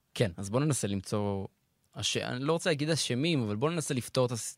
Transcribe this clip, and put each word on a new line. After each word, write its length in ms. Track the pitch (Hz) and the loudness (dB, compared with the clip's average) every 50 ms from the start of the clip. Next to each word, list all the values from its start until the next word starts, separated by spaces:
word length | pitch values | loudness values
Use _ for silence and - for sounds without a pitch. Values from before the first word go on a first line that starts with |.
| _ _ - | _ _ -2
כן, 180 | - 120 95 85 | 0 0 0 0
אז 120 | 92 101 98 | -6 -6 0
בואו 140 | 107 131 151 | 0 2 2
ננסה 240 | 160 127 - - | 2 2 0 0
למצוא... 580 | 101 101 98 - - 110 104 101 101 98 98 98 - _ _ _ _ _ _ _ _ - | 0 -2 -2 -2 -2 -2 -2 0 0 -2 -4 -6 -8 _ _ _ _ _ _ _ _ -8
הש-, 220 | - 104 - - | -4 -2 0 0
אני 260 | - 107 120 123 123 139 | 0 -2 -2 -4 -2 0
לא 100 | 156 165 | 0 0
רוצה 160 | 165 - 185 | 2 2 0
להגיד 200 | 156 135 147 156 | 0 0 2 0
אשמים, 540 | 160 - - - 123 120 151 175 165 131 113 | 0 0 0 0 0 2 2 2 2 2 2
אבל 120 | 104 104 | 2 0
בואו 160 | 110 143 160 | 2 2 0
ננסה 220 | 175 160 - - 143 | 0 0 -2 0 -2
לפתור 320 | 123 - - - 131 127 | -2 -2 0 2 2 2
את 60 | 120 | 2
הס-, 260 | 123 113 - - - | 0 -4 -6 -8 -12